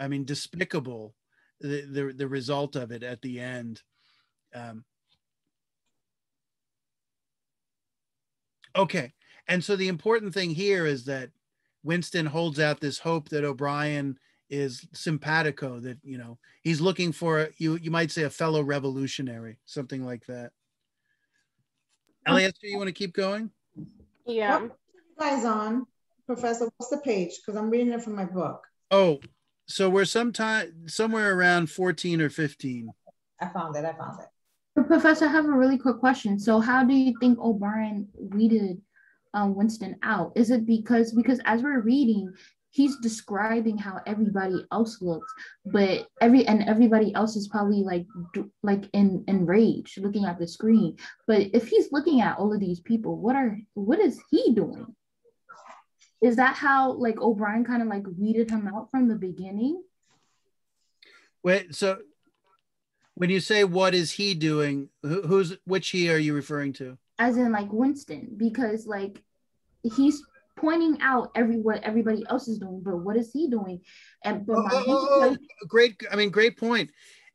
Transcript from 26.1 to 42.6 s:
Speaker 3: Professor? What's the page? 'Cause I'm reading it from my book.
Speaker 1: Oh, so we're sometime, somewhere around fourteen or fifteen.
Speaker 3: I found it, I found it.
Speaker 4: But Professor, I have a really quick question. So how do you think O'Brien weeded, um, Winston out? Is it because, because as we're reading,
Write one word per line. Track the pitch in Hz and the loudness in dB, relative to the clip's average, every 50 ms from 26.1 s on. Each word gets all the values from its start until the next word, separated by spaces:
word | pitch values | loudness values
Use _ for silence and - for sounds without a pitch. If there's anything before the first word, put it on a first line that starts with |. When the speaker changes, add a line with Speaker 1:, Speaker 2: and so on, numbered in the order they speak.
| _ _ _ | _ _ _
Speaker 3:
Professor? | - 247 - 247 233 233 226 240 226 - | -8 -6 -4 -4 -4 -2 -2 -4 -6 -6
What's | - 240 - | -8 -10 -6
the | 294 285 | -6 -4
page? | - 262 214 190 175 170 - - - | -2 -2 -2 -2 -2 -4 -8 -12 -12
'Cause | - 202 | -10 -8
I'm | 214 214 220 | -6 -2 0
reading | 233 240 247 240 233 | 0 0 2 0 -2
it | 233 233 | -2 -6
from | 220 208 | -8 -6
my | 202 185 | -6 -6
book. | 180 185 185 165 139 - - - _ _ _ _ - | -6 -4 -4 -6 -6 -6 -10 -18 _ _ _ _ 2
Speaker 1:
Oh, | 196 196 190 175 151 139 - - _ _ _ _ _ _ _ | 4 4 6 4 2 0 -4 -14 _ _ _ _ _ _ _
so | - - - 196 185 | -8 -4 0 0 2
we're | 185 196 196 | 4 2 2
sometime, | - - 226 240 240 - - 220 220 220 220 180 170 165 165 165 156 | 2 0 0 0 -2 -2 -2 -2 -2 0 -2 -2 -4 -10 -18 -16 -8
somewhere | - - 220 226 226 220 208 202 190 | -4 -2 -2 0 0 0 0 2 2
around | 180 180 175 175 175 170 156 | 4 4 4 4 4 2 0
fourteen | - - 185 180 170 - - 175 170 160 156 | -2 -2 -2 -2 -2 -2 -2 -2 0 2 0
or | 143 | 0
fifteen. | - - 156 143 - - - 131 123 120 113 110 - _ _ - - _ _ _ _ - | 0 -2 -4 -4 -4 -6 -8 -8 -8 -8 -10 -12 -16 _ _ -20 -20 _ _ _ _ -10
Speaker 3:
I | 175 180 | -10 -8
found | - 185 165 156 147 | -6 -6 -8 -6 -6
it, | 147 151 | -6 -6
I | 165 160 | -6 -6
found | 165 - - - - | -8 -10 -14 -14 -14
it. | - - _ _ _ _ _ _ _ _ - | -18 -20 _ _ _ _ _ _ _ _ 0
Speaker 4:
But | 294 - | 2 4
Professor, | - 330 311 - 311 311 320 320 | 4 4 6 6 6 6 6 4
I | 294 | 2
have | 277 320 302 | 4 4 2
a | 302 285 | 4 4
really | 254 254 262 269 | 4 4 4 4
quick | 254 - 262 233 226 | 2 2 0 0 2
question. | - 254 262 262 - 208 202 202 | 2 2 2 2 0 -2 -2 0
So | 202 233 226 220 | 2 4 4 4
how | 220 247 247 262 262 | 4 4 4 4 4
do | 240 277 | 6 6
you | 269 262 262 240 - | 6 4 4 2 4
think | 254 247 240 233 | 4 4 4 4
O'Brien | 233 233 214 196 202 202 214 220 220 214 208 202 202 - - | 4 0 0 0 -2 -4 -2 -2 -4 -4 -4 -6 -8 -10 -12
weeded, | - - 190 196 208 226 226 226 214 202 185 175 190 - _ _ _ _ _ _ _ _ _ - | -14 -10 -6 0 2 4 4 4 4 2 0 -4 -6 -12 _ _ _ _ _ _ _ _ _ -4
um, | 208 202 196 196 | -2 0 0 0
Winston | 196 208 226 220 - 196 185 - - - | 2 0 0 0 -2 -8 -10 -10 -6 -4
out? | 220 214 185 165 - - | -2 -2 -2 -2 -2 2
Is | - 240 202 | 2 2 4
it | 254 240 220 | 2 2 2
because, | 226 226 220 220 - 240 226 233 226 226 | 2 0 0 2 2 2 4 2 2 2
because | 233 233 262 262 - - | 2 2 2 2 2 2
as | 208 220 233 247 | 0 0 0 0
we're | 294 277 247 | 0 0 0
reading, | 202 226 254 285 277 226 214 196 185 185 - - - - _ _ | 2 2 2 4 4 4 2 0 -2 -6 -10 -16 -20 -20 _ _